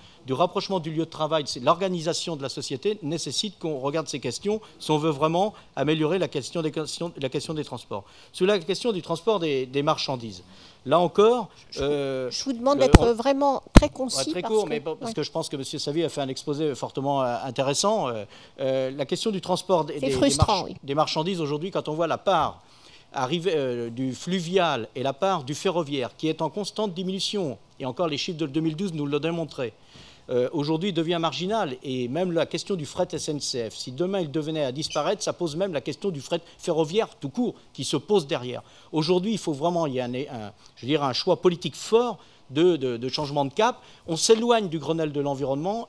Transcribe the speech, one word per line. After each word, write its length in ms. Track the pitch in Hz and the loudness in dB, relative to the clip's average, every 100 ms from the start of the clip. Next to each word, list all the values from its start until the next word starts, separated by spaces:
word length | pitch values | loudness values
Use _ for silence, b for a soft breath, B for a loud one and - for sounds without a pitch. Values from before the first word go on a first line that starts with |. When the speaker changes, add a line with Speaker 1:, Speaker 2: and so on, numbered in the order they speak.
| B B 127 | B B -6
Speaker 1:
du 80 | |
rapprochement 480 | 131 175 202 - 190 | 2 2 2 -2 -2
du 100 | 165 | -2
lieu 140 | 156 160 | -4 -4
de 40 | |
travail, 340 | - 151 160 139 | -2 0 0 -2
c'est 160 | 147 | 0
l'organisation 760 | 123 170 190 180 156 151 180 151 | 2 2 2 -2 -2 -2 -4 -6
de 60 | |
la 80 | 135 | -6
société 500 | - - 135 202 208 | -8 -6 -2 -2 -2
nécessite 560 | 156 160 151 127 214 - | -4 -4 -4 -4 -4 -6
qu'on 220 | 165 143 | -6 -2
regarde 300 | 139 160 147 | -2 -2 -4
ces 100 | 143 | -6
questions 400 | 127 - 196 214 B B | -6 -4 -2 -4 B B
si 140 | - | 0
on 60 | 151 | 2
veut 120 | 160 | 2
vraiment 440 | 139 156 170 208 B B - | 2 2 2 0 B B -2
améliorer 420 | 139 160 151 190 | 2 2 2 0
la 80 | 156 | 0
question 340 | 147 117 170 | -2 -4 -4
des 100 | 156 | -2
questions, 420 | 160 147 - 170 165 | -4 -6 -6 -8 -4
la 120 | 135 | -4
question 240 | 151 - | -4 -4
des 100 | 156 | -6
transports. 400 | 139 123 - 104 - B B | -6 -10 -8 -10 -10 B B
Sur 120 | - 185 | 0 2
la 140 | 202 | 2
question 320 | 160 180 247 | 0 -2 -2
du 100 | 185 | -4
transport 380 | - 165 - 208 | -4 -2 0 0
des, 260 | 165 135 127 | 2 0 0
des 180 | 139 | 0
marchandises, 600 | 147 147 - 131 113 92 - B B B 127 | 2 0 -2 -4 -6 -12 -18 B B B 2
là 140 | 160 | 4
encore, 480 | 170 202 214 247 185 B - | 4 6 6 6 0 B -14
Speaker 2:
Je, 80 | 135 | -4
Speaker 1:
euh, 480 | 139 147 135 131 127 | -2 0 -2 -4 -4
Speaker 2:
je 140 | - | -4
vous 80 | 262 | -4
demande 280 | 233 254 285 | -2 0 4
Speaker 1:
le, 40 | |
Speaker 2:
d'être 160 | 262 - | 8 8
Speaker 1:
on 140 | 240 | 8
Speaker 2:
vraiment 500 | 226 262 277 285 262 - | 4 2 4 2 0 8
très 160 | - 294 | 10 10
concis 300 | - 262 - | 2 -2 0
Speaker 1:
Ouais, 140 | 135 | -2
très 80 | 180 | -2
Speaker 2:
parce 120 | 220 | 0
Speaker 1:
court, 100 | 220 180 | 0 0
Speaker 2:
que, 40 | |
Speaker 1:
mais 120 | 151 | -4
parce 160 | 160 156 | -4 -6
Speaker 2:
ouais. 140 | - | -6
Speaker 1:
que 100 | 208 | -4
je 80 | 143 | -2
pense 160 | 165 - | -4 -4
que 80 | 139 | -6
monsieur 240 | 131 - | -6 -6
Savier 240 | 147 151 | -2 0
a 60 | 156 | 0
fait 100 | 151 | -2
un 80 | 135 | -4
exposé 480 | 131 - 143 156 123 | -4 -4 -2 -2 -2
fortement, 480 | 123 - 139 139 | -4 -2 0 2
euh, 140 | 127 117 135 | 0 -2 -4
intéressant. 640 | 123 135 143 202 214 139 | 0 0 2 2 2 0
Euh, 160 | 113 101 B B - | -4 -8 B B -4
euh, 320 | 135 135 131 | -2 0 -2
la 140 | 139 135 | -4 -4
question 260 | 180 226 | -2 -2
du 80 | 190 | -2
transport 460 | - 180 - 180 147 | -2 -2 2 2 2
des, 80 | |
Speaker 2:
C'est 140 | 147 262 | -4 -2
Speaker 1:
des, 40 | |
Speaker 2:
frustrant, 340 | 127 277 143 - | 2 4 4 4
Speaker 1:
des 140 | 190 | 4
march-, 120 | 131 | 0
Speaker 2:
oui. 40 | - | -8
Speaker 1:
des 120 | 139 143 | -2 0
marchandises 440 | 147 165 165 180 | 2 2 -2 -2
aujourd'hui, 320 | 147 147 185 | -2 -2 -2
quand 160 | 160 151 | -4 -4
on 60 | |
voit 140 | 156 165 | -2 0
la 100 | 123 | 0
part 460 | - 175 127 87 b b b b b | 2 2 2 -2 b b b b b
arrivée, 400 | - 127 170 180 156 | -4 -2 0 0 0
euh, 340 | 131 120 117 | 0 -2 -4
du 240 | 117 131 | -4 -4
fluvial 760 | 120 - 190 165 185 170 131 110 | -4 -4 -4 0 2 2 0 -4
et 80 | - | -2
la 120 | 135 | -2
part 320 | 131 190 180 131 | 0 0 0 -2
du 100 | 147 | -2
ferroviaire, 600 | 196 170 143 143 113 - | 0 0 0 -2 -4 -2
qui 100 | 156 | -2
est 140 | 156 | -2
en 80 | 156 | -4
constante 440 | 208 196 - 214 | -4 -6 -4 -4
diminution, 640 | 165 185 190 - 208 160 107 - _ | -2 -4 -4 -4 -2 -4 -6 -14 _
et 60 | 131 | -8
encore 240 | 123 170 | -2 -2
les 80 | 139 | 0
chiffres 200 | - 160 | -4 -4
de 80 | 156 | -2
deux 140 | 147 | 0
mille 160 | 160 156 | 0 -2
douze 180 | 202 | -4
nous 120 | 160 143 | -2 -2
le 140 | 147 | 0
démontraient, 540 | 160 170 151 - 120 - B B B B - | 0 -2 -6 -6 -8 -8 B B B B -2
euh, 200 | 123 127 | 0 2
aujourd'hui 400 | 139 143 160 202 | 0 0 0 0
devient 260 | 170 160 170 | 0 0 0
marginal. 580 | 160 135 185 220 170 120 | 0 -2 -2 -2 -2 -4
Et 260 | 143 127 120 | -6 -4 -2
même 240 | 147 185 | -2 0
la 120 | 165 143 | 0 0
question 300 | 170 - 190 | -4 -4 -6
du 100 | 143 | -4
fret 220 | - 180 | -2 -2
S 200 | 151 - | -2 -4
N 100 | 147 | -4
C 300 | - 127 113 | -4 -4 -6
F, 60 | - | -8
si 180 | - | -10
demain 260 | 127 180 196 | -4 -2 -2
il 100 | 156 | -2
devenait 360 | 156 151 156 135 | -2 -2 -2 -2
à 80 | |
disparaître, 500 | 131 - 156 151 202 | -2 -4 -2 0 -2
ça 80 | - | -4
pose 240 | - 175 151 | -2 -4 -2
même 160 | 196 | -2
la 80 | 143 | -2
question 300 | 160 - 202 | -4 -4 -4
du 100 | 151 | -4
fret 220 | - 170 - B | -4 -6 -6 B
ferroviaire 580 | - 160 151 202 214 - | -2 0 2 0 -2 -6
tout 140 | 139 | -6
court, 260 | 233 226 - b | -2 -2 -4 b
qui 140 | - 131 | -10 -2
se 100 | 147 | -2
pose 320 | - 202 143 | 2 2 2
derrière. 340 | 147 123 120 - B B | -4 -4 -8 -12 B B
Aujourd'hui, 400 | 156 156 185 202 | -2 2 2 2
il 80 | 208 | -2
faut 140 | - | -2
vraiment, 340 | 139 165 175 156 | 0 0 2 0
il 60 | |
y 80 | 127 | 0
a 40 | 123 | -2
un, 80 | |
un, 380 | 123 147 123 104 - b - | -4 -6 -8 -12 -14 b -10
je 100 | 120 | 0
dirais 200 | 151 143 | 2 2
un 80 | |
choix 240 | 117 190 160 | 2 2 4
politique 400 | 185 170 165 - | 4 2 -4 -8
fort 400 | - 226 247 185 b b - | 2 4 4 -2 b b -6
de, 260 | 135 180 156 | 4 4 4
de, 220 | 127 117 | 0 -2
de 120 | 127 | -4
changement 360 | 151 143 147 139 | -4 -2 -2 0
de 80 | |
cap. 280 | - 226 - B B - | 2 2 2 B B -6
On 100 | 165 | -2
s'éloigne 500 | - 220 240 226 196 | 6 6 6 2 2
du 120 | 156 | -4
Grenelle 340 | 139 165 156 | -2 -2 0
de 80 | 143 | 0
l'environnement 640 | 143 135 135 139 175 226 | -2 -2 0 0 -2 -4